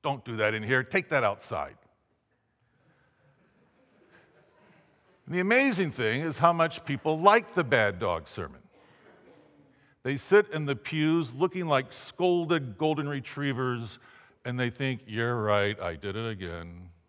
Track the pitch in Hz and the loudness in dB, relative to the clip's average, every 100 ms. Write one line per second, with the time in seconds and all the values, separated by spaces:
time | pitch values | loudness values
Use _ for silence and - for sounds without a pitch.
0 | 147 139 123 113 107 110 107 131 127 196 | -4 -6 -6 0 0 0 0 0 2 -2
1 | - 147 107 101 - 87 69 - _ _ | 0 0 0 -2 -6 -6 -6 -12 _ _
2 | _ _ _ _ _ _ _ _ _ _ | _ _ _ _ _ _ _ _ _ _
3 | _ _ 147 _ _ _ _ _ _ _ | _ _ _ _ _ _ _ _ _ _
4 | _ - _ _ _ _ _ _ _ _ | _ -20 _ _ _ _ _ _ _ _
5 | _ _ - 175 185 247 277 196 170 - | _ _ -6 -2 4 4 4 2 -2 0
6 | 113 123 160 135 170 170 165 - - 139 | 0 0 -2 2 2 4 0 -2 -6 -4
7 | 160 156 190 226 226 180 135 127 104 90 | -2 4 6 6 2 -2 2 4 4 0
8 | 98 82 80 - 80 - _ _ _ _ | -2 -2 -6 -10 -10 -12 _ _ _ _
9 | - - - - _ _ _ _ _ _ | -20 -20 -20 -20 _ _ _ _ _ _
10 | 127 139 - 202 208 156 143 131 - 160 | -6 -6 4 4 4 -4 -4 -4 -4 0
11 | 156 165 135 123 180 185 170 139 127 - | 2 2 0 -2 -2 -2 0 0 0 -12
12 | - - 180 175 160 165 131 95 156 151 | -14 0 2 2 2 0 -2 -2 0 0
13 | 143 139 - - 143 127 127 120 113 - | -4 -6 -8 -6 -4 -2 -2 -4 -6 -14
14 | - - - _ 123 123 123 117 135 120 | -20 -20 -20 _ -8 -2 -2 -2 -4 -4
15 | - 110 117 120 107 104 101 104 90 82 | -6 -4 -2 0 2 4 2 -2 -6 -6
16 | 101 101 113 104 90 85 85 87 90 85 | -8 -6 -8 -8 -10 -10 -12 -16 -20 _